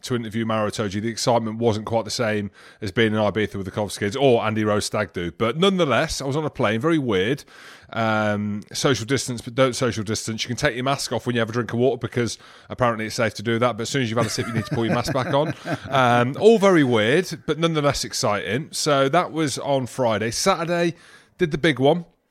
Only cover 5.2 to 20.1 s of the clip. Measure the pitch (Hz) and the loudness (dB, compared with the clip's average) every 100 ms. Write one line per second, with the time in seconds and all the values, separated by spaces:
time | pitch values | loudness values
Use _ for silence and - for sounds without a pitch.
5.2 | 87 - 110 151 196 185 156 117 156 - | -6 -2 -2 2 2 4 2 2 0 -4
6.2 | 135 143 156 - 107 113 156 165 127 92 | -4 -4 -4 0 0 2 0 0 2 0
7.2 | 104 147 - - - - - 113 110 107 | 0 -2 -8 -20 -20 -20 -10 -2 0 2
8.2 | 107 104 104 104 - - 151 127 110 131 | 0 0 -2 -6 -8 -2 0 0 -2 -4
9.2 | - 117 120 117 131 117 123 110 104 104 | -4 -8 -6 0 0 2 -2 -2 -4 -4
10.2 | - 110 - 120 147 120 131 135 - 113 | -4 -6 -6 -2 -2 -2 -2 -2 -2 -4
11.2 | 123 120 107 117 110 117 123 117 113 120 | -2 0 0 -2 -2 0 2 0 -4 -2
12.2 | 117 - - - - 107 123 110 110 - | -4 -6 -14 -20 -12 0 0 0 -4 -2
13.2 | 110 - 107 113 123 110 113 139 117 117 | -2 -2 -2 2 0 0 -4 -2 0 0
14.2 | 113 - 117 113 101 117 113 120 123 131 | 0 -2 -4 -4 -4 -2 0 0 0 -2
15.2 | 120 139 160 - - 151 - 135 123 120 | 0 0 0 -4 -8 -8 -2 2 4 4
16.2 | 120 151 208 226 196 175 131 113 107 160 | 2 4 6 6 6 6 4 4 4 2
17.2 | 180 165 - 151 165 156 143 - 120 - | 0 -6 -6 0 0 2 0 0 -4 -2
18.2 | 113 101 90 120 156 - 156 139 135 165 | 0 0 -2 -4 -4 -4 0 2 4 2
19.2 | 143 156 151 117 - 139 123 - 117 | 0 -2 -2 -2 -2 -2 -2 0 0